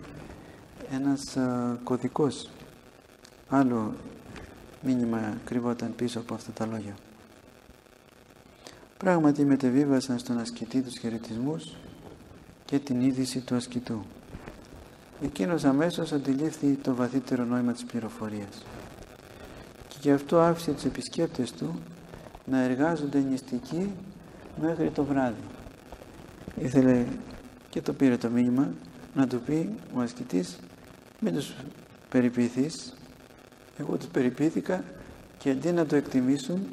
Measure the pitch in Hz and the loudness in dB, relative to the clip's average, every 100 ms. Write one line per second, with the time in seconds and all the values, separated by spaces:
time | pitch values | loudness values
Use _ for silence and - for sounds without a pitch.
0 | - - - - - - - - 123 135 | -14 -14 -14 -16 -18 -20 -20 -14 -6 -2
1 | 139 139 - 135 127 123 120 120 123 123 | 2 0 0 -2 0 0 0 -2 0 0
2 | 123 - 147 - - - - - - - | 0 2 2 2 -8 -16 -20 -20 -20 -20
3 | - - - - - 135 131 120 107 - | -20 -20 -20 -20 0 4 6 4 0 -4
4 | - - - - - - - - 131 127 | -10 -14 -16 -16 -16 -16 -18 -6 0 2
5 | 117 113 107 104 - 120 120 120 117 113 | 2 0 -2 -6 -4 -2 0 -2 -4 -2
6 | 120 117 113 113 - 110 110 113 101 101 | -4 -4 -6 -8 -8 -6 -4 -4 -8 -12
7 | - - - - - - - - - - | -16 -20 -20 -20 -20 -20 -20 -20 -20 -20
8 | - - - - - - - - - - | -20 -20 -20 -20 -20 -18 -18 -18 -20 -2
9 | 190 175 151 147 143 135 135 127 147 135 | 4 6 8 6 6 6 6 6 6 4
10 | 123 123 - 120 113 - 113 131 127 - | 2 -2 -2 -2 -2 -6 -2 -2 -2 -4
11 | 120 113 113 110 135 160 - - - - | -4 -4 -4 -4 -2 -2 -6 -14 -16 -18
12 | - - - - - - - 143 139 123 | -18 -18 -20 -20 -20 -20 -2 0 2 4
13 | 131 127 131 131 120 123 120 123 - 113 | 4 4 0 -2 0 0 0 -4 -4 -6
14 | 98 - - - - - - - - - | -6 -14 -16 -16 -14 -16 -16 -18 -18 -20
15 | - - 143 - 185 165 139 135 170 170 | -20 -6 -4 0 2 4 6 6 4 2
16 | 160 151 131 135 156 151 143 135 - 123 | -2 0 2 2 0 2 2 2 2 2
17 | 123 131 127 127 120 123 123 117 - 120 | 2 0 0 0 2 2 2 0 -4 -6
18 | 110 - 107 104 101 - - - - - | -6 -6 -6 -6 -8 -12 -14 -14 -14 -16
19 | - - - - - - - - - - | -16 -18 -18 -16 -16 -16 -16 -18 -16 -2
20 | 147 139 143 170 165 165 - 139 135 127 | 4 4 6 6 6 4 0 -2 -2 -4
21 | - - 165 - 120 - 151 170 - - | -6 -2 -2 0 -4 -4 -6 -6 -10 -16
22 | - - - - - 131 127 127 156 165 | -16 -16 -16 -14 0 2 2 2 2 2
23 | 143 139 135 131 - 123 - 156 196 185 | 0 2 2 0 -2 -6 -4 -4 -2 -4
24 | - - - - - - 156 160 160 151 | -12 -16 -18 -18 -14 -2 0 2 0 2
25 | 139 135 127 107 - - - - - - | 2 2 2 0 -8 -14 -16 -18 -18 -16
26 | - - - - - - 151 135 131 123 | -16 -18 -18 -16 -12 -4 2 6 8 6
27 | 120 - - - - - - - 147 143 | 4 -4 -10 -14 -16 -20 -10 -6 -4 2
28 | 135 120 117 120 123 123 156 - - - | 4 4 2 2 4 4 2 -2 -12 -18
29 | - 139 131 123 117 156 185 226 - 127 | -6 0 2 0 0 0 0 -6 -6 -4
30 | 120 - - - 175 - - - - - | -4 -4 -2 0 0 -6 -16 -20 -20 -20
31 | - - 214 165 135 - - - - - | -20 -4 -2 -2 -4 -8 -14 -14 -18 -20
32 | - 131 123 123 120 131 143 - - - | -2 2 4 4 0 2 -2 -2 -12 -16
33 | - - - - - - - - 143 - | -18 -20 -20 -20 -20 -20 -16 -8 -4 -4
34 | - 151 123 123 151 - - 185 185 - | -2 2 2 4 2 2 0 -2 -4 -12
35 | - - - - 139 135 156 175 156 143 | -16 -18 -20 -6 0 2 2 2 4 2
36 | - 131 127 139 - 180 196 | 4 2 4 2 0 -4 -4